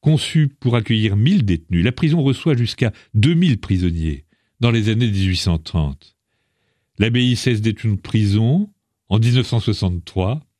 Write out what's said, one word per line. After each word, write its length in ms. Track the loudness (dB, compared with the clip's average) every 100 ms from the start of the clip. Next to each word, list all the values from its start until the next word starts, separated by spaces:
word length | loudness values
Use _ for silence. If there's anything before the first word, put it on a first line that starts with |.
Conçue 480 | 2 0 0 0 0
pour 280 | _ -2 -2
accueillir 400 | 0 0 0 2
mille 280 | 2 2
détenus, 400 | 2 -2 -2 0
la 80 | 0
prison 300 | 0 0 2
reçoit 340 | 0 0 0 0
jusqu'à 360 | -2 -2 -4 -4 _
deux 200 | 0 2
mille 240 | 4 2 0
prisonniers 680 | -2 0 0 -2 -4 -6 -12 _ _ _
dans 100 | 0
les 200 | 0 0
années 200 | 0 0
dix-huit 280 | 0 0 0
cent 200 | 0 -2
trente. 580 | -2 -2 -2 -6 -16 _ _ _ _ _ _ _ _ _
L'abbaye 360 | 0 2 0
cesse 280 | 0 0 0
d'être 200 | -2 -2
une 160 | -4 -4
prison 720 | -2 0 2 2 2 0 -2 _ _ _ _
en 100 | 0
dix-neuf 280 | 2 0 0
cent 140 | -2
soixante-trois. 880 | -2 -2 -2 -4 -6 -4 -4 -4 -10 _